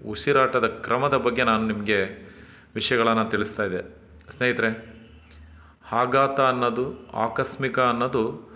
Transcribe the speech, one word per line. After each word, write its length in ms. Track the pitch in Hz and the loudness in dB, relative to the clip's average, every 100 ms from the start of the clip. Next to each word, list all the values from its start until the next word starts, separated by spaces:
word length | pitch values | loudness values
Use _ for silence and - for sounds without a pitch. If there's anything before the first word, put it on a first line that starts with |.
| 113 | -10
ಉಸಿರಾಟದ 600 | 107 - 139 131 127 113 | -4 2 4 4 2 0
ಕ್ರಮದ 500 | - - 120 139 135 | -2 -2 0 2 2
ಬಗ್ಗೆ 280 | 120 117 | 2 2
ನಾನು 220 | 120 110 110 | 2 2 0
ನಿಮಗೆ 380 | 104 104 104 95 - - - - - - | -2 0 0 0 -6 -18 -20 -20 -20 -12
ವಿಷಯಗಳನ್ನು 560 | 113 - 123 117 113 110 | -6 0 2 4 2 0
ತಿಳಿಸ್ತಾ 340 | 101 104 - | -2 -2 -2
ಇದ್ದೆ. 320 | 101 110 - - - - - | -2 -4 -6 -16 -20 -20 -20
ಸ್ನೇಹಿತರೆ, 640 | - 123 120 113 110 - - - - - - - - - - - | -4 -2 0 -2 -2 -12 -20 -20 -20 -20 -20 -20 -20 -20 -20 -6
ಆಘಾತ 480 | 113 127 135 135 139 | -2 2 4 4 4
ಅನ್ನೋದು, 720 | 131 123 120 113 131 - - | 2 2 0 -2 -4 -8 -10
ಆಕಸ್ಮಿಕ 680 | - 113 - 131 - 135 113 | -4 -2 -2 -4 -4 -4 2
ಅನ್ನೋದು 720 | 123 117 127 123 110 - - | 2 2 0 0 -2 -4 -16